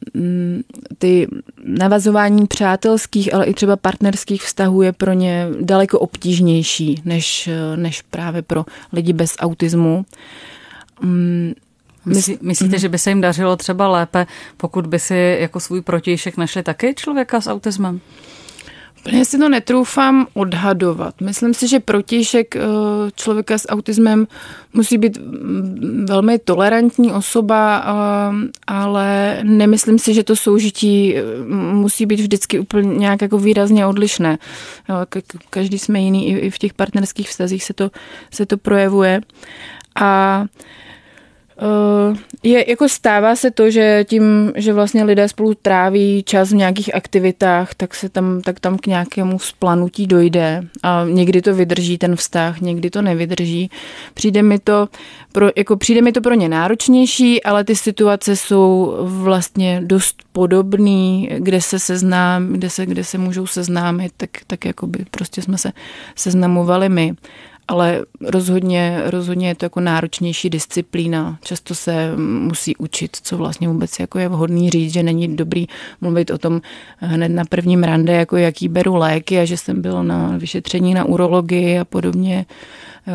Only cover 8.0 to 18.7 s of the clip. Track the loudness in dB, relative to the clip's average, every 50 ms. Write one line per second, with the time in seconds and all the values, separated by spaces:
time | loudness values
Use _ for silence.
8 | -12 _ -10 -8 -8 -6 -6 -6 -6 -4 -4 -4 -4 -6 -10 -20 -16 -8 -6 -4
9 | -2 0 0 0 0 -2 -4 -4 -4 -6 -4 -2 -2 0 2 2 2 2 0 -2
10 | -4 -8 -12 -20 -20 -20 -20 -20 -20 -20 -20 -20 -20 -20 -20 -20 -20 _ _ -6
11 | -4 -2 0 0 0 0 -2 -2 -4 -4 -6 -10 _ _ _ _ _ _ _ _
12 | -4 -2 0 0 0 -2 -4 -6 -6 -4 -2 0 0 0 0 0 0 -2 -2 -2
13 | -2 0 0 2 2 2 0 0 0 0 0 -2 -2 -4 -2 0 0 0 2 0
14 | 0 0 -2 -2 -2 -2 -6 -14 -20 -20 -12 -10 -10 -6 -4 -4 -4 -2 -4 -4
15 | -2 -2 0 2 2 2 2 0 -2 -4 -6 -8 -8 -6 -8 -8 -4 -4 -4 -2
16 | -2 -2 -2 -2 -4 -6 -6 -6 -6 -4 -6 -6 -6 -6 -4 -2 -2 -2 -2 -4
17 | -6 -4 -4 -4 -2 -2 -2 -2 -2 -4 -6 -6 -6 -4 -4 -2 -4 -4 -4 -8
18 | -10 _ -20 -20 -20 -20 -20 -20 -20 -20 -20 -20 -20 -20